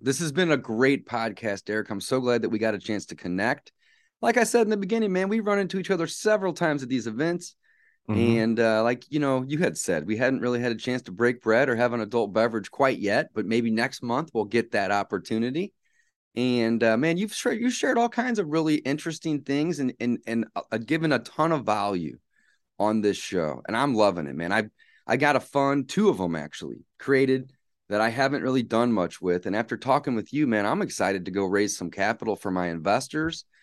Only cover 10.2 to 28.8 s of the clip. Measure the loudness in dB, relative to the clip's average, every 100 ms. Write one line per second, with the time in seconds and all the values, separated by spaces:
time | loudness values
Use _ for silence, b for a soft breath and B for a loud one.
10.2 | 0 0 0 0 -2 -2 -4 -4 -6 0
11.2 | 0 2 2 4 4 2 0 0 -2 -2
12.2 | 0 2 2 0 -6 0 0 2 0 0
13.2 | 0 -4 -2 0 2 0 0 -4 -4 -4
14.2 | -2 -4 0 0 0 -2 0 0 0 -4
15.2 | -4 -2 -2 -2 -6 -10 _ _ _ _
16.2 | _ -2 0 2 2 4 4 4 2 0
17.2 | -2 -4 -4 -2 -2 0 0 2 2 0
18.2 | -2 -2 0 0 2 0 0 -4 -4 -6
19.2 | -4 -4 -2 0 0 0 -2 -2 -2 -2
20.2 | -2 -4 -2 -6 -6 -6 -2 0 2 0
21.2 | 0 0 2 2 0 0 0 -4 -6 -10
22.2 | _ _ _ _ _ -2 0 2 2 0
23.2 | -2 -2 -2 -4 -4 -2 0 4 4 2
24.2 | -4 -4 0 0 -2 b b b -2 2
25.2 | 2 2 0 0 2 0 -2 2 2 2
26.2 | 0 -4 -6 -10 -12 -12 -16 _ 0 2
27.2 | 4 0 -2 _ _ _ -4 0 0 2
28.2 | 0 0 0 0 0 2